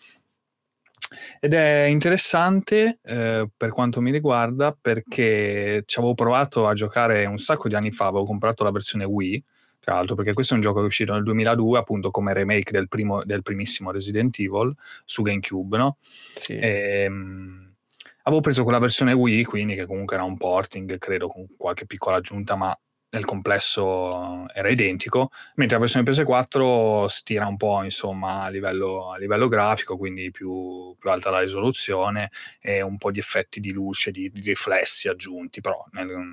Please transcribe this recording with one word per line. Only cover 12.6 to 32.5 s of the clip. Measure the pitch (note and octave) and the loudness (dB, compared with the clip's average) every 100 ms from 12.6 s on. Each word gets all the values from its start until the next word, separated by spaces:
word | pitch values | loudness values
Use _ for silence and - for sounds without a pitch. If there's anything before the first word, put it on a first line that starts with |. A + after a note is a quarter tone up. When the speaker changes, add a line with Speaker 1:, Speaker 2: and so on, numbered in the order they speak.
| G2 | 2
Speaker 1:
del | G2+ F#2+ | -2 0
primo, | A2 G#2 G2+ | -2 -2 -2
del | G2 G2+ | -2 -4
primissimo | F#2 G2 G2+ - F#2+ | -4 -4 0 -2 -2
Resident | G2 G2 G#2+ B2 - | -6 -4 0 0 0
Evil | G2 G2 A#2+ C#3+ - - - | -2 0 0 -2 -14 -20 -10
su | - | -2
GameCube, | G#2 G2+ F#2+ F#2+ F#2+ G#2+ | -2 -2 -4 -6 -2 0
no? | C3+ C#3+ - - - - | 0 -2 -14 -20 -16 -8
Speaker 2:
Sì. | - G#2 | -6 -2
Speaker 1:
Ehm, | A2 G2+ G2+ G2+ G2 G2 F#2+ F#2+ F#2+ F#2 - _ _ - - _ | 0 0 0 0 0 -2 -8 -12 -14 -16 -20 _ _ -20 -20 _
avevo | - D#3 | 2 2
preso | D3+ B2+ | 4 2
quella | A#2 A#2+ | 2 4
versione | A#2+ - C3 | 4 4 4
Wii, | B2+ B2 A2 A#2+ | 4 4 2 2
quindi, | G#2 G#2 F#2+ | -2 -4 -4
che | F2+ | -6
comunque | G2 G2 F#2+ | -6 -4 -4
era | F#2 | -4
un | F#2+ | -4
porting, | F#2 F#2 G2 G2 F#2+ F#2 | 0 0 0 -8 -8 -8
credo, | - F#2 F2+ | -4 -4 -4
con | F2+ F#2+ - | -8 -16 -8
qualche | F2+ F2+ G#2+ | -6 -6 -10
piccola | G2 - F#2 | -6 0 0
aggiunta, | F2+ G2+ G2+ G2 | -2 -8 -4 -2
ma | F#2+ - _ _ _ | -2 -4 _ _ _
nel | A2+ G#2+ | -6 -4
complesso | G2 F#2+ G2+ - - F#2+ F#2 F2+ F2+ F2+ F2+ F2 | -4 0 2 2 2 0 0 -2 -4 -6 -10 -10
era | G2 G2 | -2 0
identico, | B2 G2 F#2 - B2 C3+ - - - | 2 2 0 0 0 0 -4 -10 0
mentre | B2 A#2 | 2 4
la | |
versione | A#2 C3 B2 | 4 4 4
P | |
S | C#3 | 2
quattro | C3+ B2 B2+ C#3 C3 A#2+ A2 G#2+ G2 | 4 2 2 2 4 4 4 4 2
stira | - - G#2+ G2+ | -2 -4 -2 -2
un | G2+ | -2
po', | G#2+ G2 | 0 0
insomma, | F#2+ - G2+ F#2+ F#2+ G2 | -2 -6 -6 -4 -4 -4
a | F#2+ | -6
livello, | G2 G2 F#2+ F#2+ F#2+ F#2 | -4 -4 -2 -2 -4 -8
a | F#2 | -10
livello | G2+ G#2 B2+ | -2 2 4
grafico, | G#2+ G#2 G#2+ - F#2 | 4 4 2 -2 -6
quindi | F#2+ F#2 F#2 | -6 -8 -10
più, | - F#2 F#2 F#2 F#2 F2+ F#2 | -8 -8 -6 -8 -10 -14 -8
più | F#2+ | -2
alta | F#2 G2 | 0 0
la | F#2 | 0
risoluzione | F#2+ G2 A2+ A#2+ - F#2+ G2 G#2 G2+ - - | 0 0 -2 -2 -2 0 0 -2 -6 -10 -18